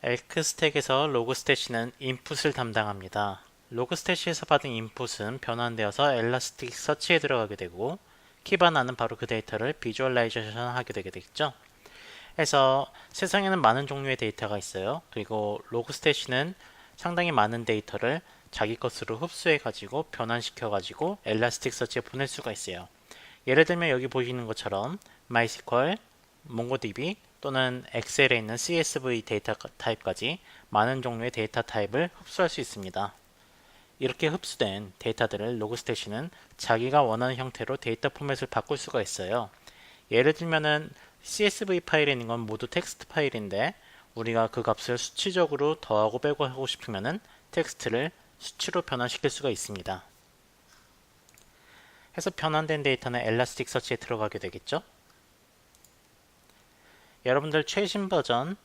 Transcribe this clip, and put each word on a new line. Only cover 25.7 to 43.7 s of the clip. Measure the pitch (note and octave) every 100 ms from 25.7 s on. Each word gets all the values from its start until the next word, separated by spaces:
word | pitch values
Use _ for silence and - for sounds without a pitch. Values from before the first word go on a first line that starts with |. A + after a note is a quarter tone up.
| A#2+ C#3+ G#3 - _ _ _
몽고디비 | - A#2 A#2+ C3 A#2 G2+ D3 G#3 _ _
또는 | C#3+ C3 C3 B2+ C3
엑셀에 | A#2+ A2 - D3 A#2+
있는 | G#2+ A#2
씨에스브이 | - E3+ D#3 D3+ C3 A#2+
데이터 | - G#2+ -
타입까지 | G#2+ - - - A2 - F#2 A#2 E3+ - - -
많은 | G#2+ A2+ C3
종류의 | B2 A#2 A#2+
데이터 | A#2+ G#2+ -
타입을 | B2+ A2+ G2+ A#2+ E3+
흡수할 | - - - F3
수 | -
있습니다. | - - F#2+ F2+ G2+ - _ _ _ _ - - _ _
이렇게 | C3 B2 D#3
흡수된 | E3+ - - A2 G2 G#2 -
데이터들을 | - A2 A2+ G2+ G#2+ B2
로그스테이션은 | G#2+ A#2 - A#2 - G#2+ D#3+ - - -
자기가 | - A2+ B2 C#3+
원하는 | C3 A2 B2 B2+
형태로 | C3 - A#2 C3+
데이터 | - A2+ C#3+
포맷을 | - C#3+ C3+ C3+
바꿀 | - - C#3+
수가 | - C3+
있어요. | G2+ - F#2 A#2 A2+ - - - - - _
예를 | A2+ C3
들면은 | D#3 E3+ D#3+ D3+ D3+ D#3 - - _
씨에스브이 | - - G#3 - G3+ F3+
파일에 | - D#3 D3
있는 | C3 A#2
건 | A#2
모두 | A2 G#2+ -
텍스트 | - - - -
파일인데, | - D3 A#2+ G#2 G2 C3+